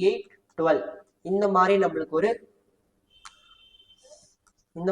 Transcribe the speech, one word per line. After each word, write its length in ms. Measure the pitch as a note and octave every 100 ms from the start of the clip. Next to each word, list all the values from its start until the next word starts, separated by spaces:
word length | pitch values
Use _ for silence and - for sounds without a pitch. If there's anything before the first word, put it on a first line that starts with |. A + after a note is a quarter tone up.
| F#3+
எயிட், 160 | A#3 - _ _ -
டுவெல். 260 | E3 D4+ - - - _ E3
இந்த 160 | G3 G3+ F#3+
மாதிரி 180 | F#3 G3
நம்மளுக்கு 340 | F#3+ D#3+ D#3 D#3
ஒரு, 100 | G#3 A#3 - _ _ _ _ _ _ _ - C6+ C6+ _ C6+ C6+ _ _ C5 D5+ _ _ _ _ _ E3+
இந்த 120 | F3+